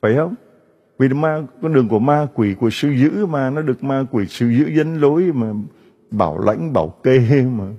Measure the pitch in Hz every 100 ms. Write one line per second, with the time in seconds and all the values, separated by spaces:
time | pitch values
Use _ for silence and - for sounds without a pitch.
0 | 107 123 165 240 _ _ _ _ _ _
1 | 131 139 156 156 143 - 160 147 117 110
2 | 127 147 147 - 104 95 117 110 143 135
3 | 143 190 202 147 131 147 156 127 135 135
4 | 131 113 95 - 120 117 151 156 156 160
5 | 143 156 180 143 110 107 - _ _ _
6 | _ 107 87 76 104 120 165 123 78 -
7 | 127 131 117 143 127 120 95